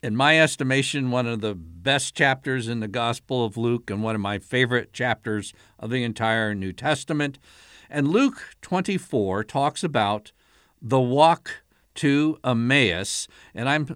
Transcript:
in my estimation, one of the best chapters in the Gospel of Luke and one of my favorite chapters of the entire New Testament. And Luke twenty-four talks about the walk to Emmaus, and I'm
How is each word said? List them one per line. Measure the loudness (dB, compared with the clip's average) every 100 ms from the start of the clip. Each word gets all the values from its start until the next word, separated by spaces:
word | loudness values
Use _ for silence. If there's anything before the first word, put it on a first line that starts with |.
in | -4 2
my | 4 6
estimation, | 4 2 0 2 0 -2 -2
one | 0 -2
of | -2
the | -4 -6
best | -12 -8 -2 0 -2
chapters | 0 0 2 -2 -4 -4
in | -6
the | -4
Gospel | -2 -2 -4 _ -2 -2
of | 0
Luke | 0 -2 -4
and | -4
one | -2 -2
of |
my | -2 -4
favorite | -4 0 2 2 -2
chapters | -4 -2 -2 -2 -4 -6 -16 _ _
of | -6
the | -2
entire | -2 -2 0 0 0
New | -2 -6
Testament. | -6 -4 -4 -2 -2 -2 -6 _ -20 -20 -20 -10
And | -2 2
Luke | 4 2 0 -18 -20
twenty-four | -6 -4 -2 -4 -2 -2 0 -2 -2
talks | -2 -2 -2
about | -2 0 0 0 -6 _ _ _ _ _
the | 0 2
walk | 2 4 4 4 -2 -16 _ _ _ -2
to | 2 4 2 0
Emmaus, | 0 0 2 4 4 0 -4 -6 -8 -16 -18 -8
and | -2
I'm | -2 -2